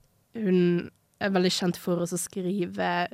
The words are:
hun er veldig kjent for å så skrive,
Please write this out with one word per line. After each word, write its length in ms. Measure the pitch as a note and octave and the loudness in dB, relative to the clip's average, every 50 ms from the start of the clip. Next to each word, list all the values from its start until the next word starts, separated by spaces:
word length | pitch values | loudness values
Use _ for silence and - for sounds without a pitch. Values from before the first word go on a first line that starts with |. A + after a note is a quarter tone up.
| _ _ _ _ _ _ - | _ _ _ _ _ _ -8
hun 560 | A#3 G#3+ F#3 F#3 F3+ F3 F3 F3 F3 - - - _ _ _ _ _ | -4 0 2 4 4 4 4 2 2 -2 -6 -12 _ _ _ _ _
er 80 | G#3 G3+ | -2 0
veldig 200 | G3 F#3 F3+ F3+ | 2 2 2 2
kjent 240 | - - G3 F3+ F3 | 2 0 0 0 -2
for 200 | - - F#3+ F3 F3 | -2 -2 -2 -2 0
å 80 | F3 E3+ | -2 -2
så 80 | F#3 | -4
skrive, 920 | F3 - - - G3+ F3+ F3+ G3 G3+ F3 F#3+ G3 G3+ F3+ F3+ F3 F3 F3 F3+ | -6 -6 -6 -8 -6 -4 -2 -2 -2 -2 -4 -4 -2 -2 0 0 0 -2 -4